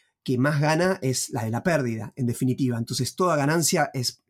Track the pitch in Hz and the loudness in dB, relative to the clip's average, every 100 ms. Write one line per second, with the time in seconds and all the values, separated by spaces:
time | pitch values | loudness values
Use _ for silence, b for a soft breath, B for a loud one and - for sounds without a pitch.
0 | B B - 123 139 151 151 156 185 190 | B B -2 0 2 2 2 2 2 0
1 | 131 127 - 131 110 113 180 160 123 113 | -2 -2 -4 -4 -4 -2 0 0 0 -4
2 | 110 - 120 113 131 123 131 117 113 120 | -8 -4 -4 0 -2 0 0 -2 -4 -4
3 | 123 - 180 151 139 170 151 175 147 135 | -4 0 2 2 2 2 2 2 0 -2
4 | 123 - | -6 -6